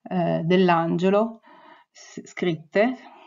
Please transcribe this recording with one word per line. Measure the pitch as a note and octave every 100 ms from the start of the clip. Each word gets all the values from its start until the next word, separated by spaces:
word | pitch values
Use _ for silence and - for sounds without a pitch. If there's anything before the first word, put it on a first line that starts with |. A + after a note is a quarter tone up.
eh, | - F#3 E3+ E3
dell'angelo, | E3 F3+ F#3 E3+ E3 F3 F#3 G3+ A#3 - - - - - _
s-, | - - - -
scritte, | - F3+ D#3 - F#3+ A#3 B3+ - -